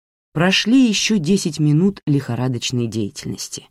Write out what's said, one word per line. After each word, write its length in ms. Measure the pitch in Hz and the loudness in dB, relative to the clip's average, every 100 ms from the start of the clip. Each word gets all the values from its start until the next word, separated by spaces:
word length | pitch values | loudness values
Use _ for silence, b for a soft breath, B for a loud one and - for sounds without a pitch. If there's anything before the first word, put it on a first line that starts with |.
| _ _ _ | _ _ _
Прошли 560 | 151 185 185 208 269 240 | 0 2 2 4 4 4
еще 300 | 196 - 214 | 2 0 0
десять 420 | 151 196 175 156 | 2 0 0 0
минут 420 | 151 151 196 196 - | 2 4 2 0 -2
лихорадочной 840 | 139 135 117 127 117 - 123 117 | -2 -2 -4 -2 -4 -4 -4 -4
деятельности. 800 | 113 98 - - 101 - - - | -4 -6 -8 -12 -10 -12 -14 -18